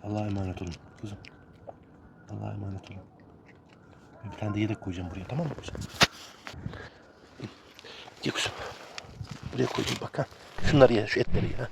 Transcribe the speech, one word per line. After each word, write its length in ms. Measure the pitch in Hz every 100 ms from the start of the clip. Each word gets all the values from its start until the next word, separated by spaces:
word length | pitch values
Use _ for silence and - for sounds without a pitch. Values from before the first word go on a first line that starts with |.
Allah'a 240 | 104 104 104
emanet 340 | 101 95 87
olun 120 | 92 80 - -
kuzum. 160 | 107 101 - - - - - - - - - - -
Allah'a 240 | 101 104
emanet 380 | 107 98 95 -
olun. 120 | 101 - - - - - - - - - - - - 104
Bir 60 | -
tane 180 | 107 101
de 40 |
yedek 220 | 107 104
koyacağım 300 | - 87 90
buraya, 160 | 90 92
tamam 200 | 127 160
mı 80 | -
kuzum? 200 | - - - - - - - - - - - - - - - - - - - - - - - - - -
Gel 120 | -
kuzum. 180 | - - - - - - - - - - - -
Buraya 120 | 123 127
koydum 300 | - - 123
bak 180 | - -
ha. 60 | 139 - - - -
Şunları 220 | 151 127
ye, 140 | 117 107
şu 120 | -
etleri 260 | 123 - 117
ye 120 | -
ha. 100 | 123